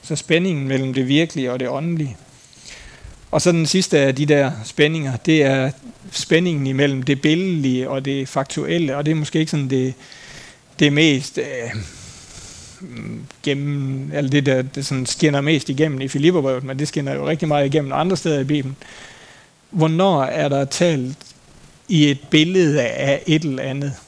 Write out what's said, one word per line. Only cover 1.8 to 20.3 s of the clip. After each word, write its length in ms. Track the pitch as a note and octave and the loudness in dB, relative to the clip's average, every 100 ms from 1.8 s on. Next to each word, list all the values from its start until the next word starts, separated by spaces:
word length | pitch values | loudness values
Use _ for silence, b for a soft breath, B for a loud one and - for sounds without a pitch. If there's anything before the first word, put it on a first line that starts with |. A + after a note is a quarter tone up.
| E3 E3 D3 G2+ - B B B B B B B B B - | -2 -2 -4 -8 -18 B B B B B B B B B -4
Og 100 | D#3 | 0
så 100 | F3+ | 2
den 140 | E3+ D#3+ | 2 2
sidste 340 | F#3+ F#3 E3 | 0 2 4
af 160 | C#3 C3 | 4 2
de 100 | D3 | 2
der 260 | D3 C3+ B2 | 4 2 -2
spændinger, 540 | A2 - D3 D#3+ C#3 B2 | -10 2 2 2 -4 -4
det 260 | - D#3+ | 2 4
er 280 | C#3 C3+ C3 - - - - | 6 4 0 -4 -16 -20 -12
spændingen 560 | - - E3 F3+ D#3 C3+ | -10 2 2 2 0 -2
imellem 360 | C3+ C#3+ C3+ | 2 2 0
det 180 | B2+ C3+ | 0 0
billedlige 680 | D3+ D#3+ F#3+ E3+ C3+ B2+ C3 | 2 2 0 0 0 0 -2
og 160 | C3+ C3+ | -4 -4
det 240 | C#3 C3 | -4 -4
faktuelle, 680 | D3 C3+ - C#3+ E3+ D#3 C#3 | -4 -4 -6 -2 0 0 -2
og 80 | D3 | 0
det 60 | |
er 40 | D#3+ | 0
måske 240 | D3+ E3+ | 0 -2
ikke 120 | D#3 | 0
sådan 180 | D#3 C3+ | -2 0
det, 240 | C3+ C3 C3 B B B B B B B - | 0 -2 -4 B B B B B B B 0
det 140 | D3 | 0
mest... 440 | C#3+ D#3+ C#3 C3 - | 4 2 2 -2 -8
Øh, 380 | C#3+ C3 A#2 A2 F2 B B B B B B B B B F#3 A#2+ A2 A2+ C3 - | -8 -8 -8 -10 -12 B B B B B B B B B -16 -14 -12 -12 -14 -10
gennem-, 680 | D3+ C#3 C#3+ C#3+ C3+ C3+ C#3 | -4 -4 -2 -4 -4 -6 -6
eller 180 | D3 C#3 | -4 0
det, 140 | C#3+ C#3 | 0 2
der, 160 | C3 | 0
det 240 | C3 C#3 C3+ | -2 -6 -6
sådan 200 | C3+ B2+ | -4 -4
skinner 360 | - D#3 C#3+ | 0 2 2
mest 280 | C#3 E3 - | 0 0 -2
igennem 320 | C3+ D#3 C3+ | 0 0 0
i 60 | C3 | -4
Filipperbrevet, 560 | C#3 D3+ F3+ C3+ C3 | 2 2 4 0 -2
men 160 | B2+ C3+ | -4 -6
det 80 | D3+ | -4
skinner 260 | - C#3 | -4 -4
jo 140 | C#3 C#3+ | -4 -2
rigtig 200 | D#3 D#3+ | -2 0
meget 180 | D3 C#3 | 2 2
igennem 260 | D3+ C#3 | 0 0
andre 240 | C3+ E3 F#3 | -2 0 0
steder 220 | E3+ D3 | 0 -2
i 40 | |
Bibelen. 320 | C3+ D3 C3 C3+ B B B B B B B B _ | 0 -2 -2 -10 B B B B B B B B _
Hvornår 540 | F#3+ D#3+ D#3+ F#3+ D#3+ | 0 2 4 4 4
er 260 | C3 | 0